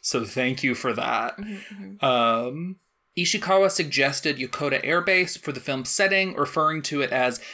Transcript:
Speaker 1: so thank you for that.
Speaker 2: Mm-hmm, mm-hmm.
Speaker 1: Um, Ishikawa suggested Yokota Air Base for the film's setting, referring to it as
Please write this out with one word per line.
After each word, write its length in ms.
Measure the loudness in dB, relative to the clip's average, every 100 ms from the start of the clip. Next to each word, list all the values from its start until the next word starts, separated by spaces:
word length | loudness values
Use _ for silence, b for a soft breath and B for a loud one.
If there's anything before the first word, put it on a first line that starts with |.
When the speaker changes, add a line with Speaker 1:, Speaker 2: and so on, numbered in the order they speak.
Speaker 1:
so 240 | -2 -2 -2
thank 380 | -2 -2 0
you 100 | -2
for 200 | 0 -2
that. 440 | -2 0 0 -2 -6
Speaker 2:
Mm-hmm, 460 | -10 -12 -14 -16
mm-hmm. 200 | -16 -2
Speaker 1:
Um, 760 | 2 4 4 2 -2 -6 -8 -10 _ _ _ -4
Ishikawa 540 | -2 0 4 6 6
suggested 680 | 2 0 0 0 0 -2 -2
Yokota 420 | -4 -4 -2 0
Air 180 | 0 0
Base 360 | 2 2 2 -2
for 140 | -6
the 80 | -8
film's 300 | -6 -4 -2
setting, 440 | 0 2 2 2
referring 480 | 0 -2 2 0 0
to 180 | -2 -2
it 100 | 0
as 280 | 2 2 0 B